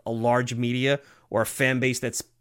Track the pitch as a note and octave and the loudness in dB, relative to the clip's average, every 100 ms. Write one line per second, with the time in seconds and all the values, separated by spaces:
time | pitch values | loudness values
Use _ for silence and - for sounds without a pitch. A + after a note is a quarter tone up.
0 | - A#2 A#2+ B2 B2 A#2+ A#2+ B2 C3+ C#3+ | -6 -2 2 2 0 -2 -2 0 0 0
1 | - - - G2+ A2 - C3 C3 B2+ B2 | -4 -20 -4 -2 -2 0 2 2 0 0
2 | A#2+ A#2 - _ | -4 -6 -10 _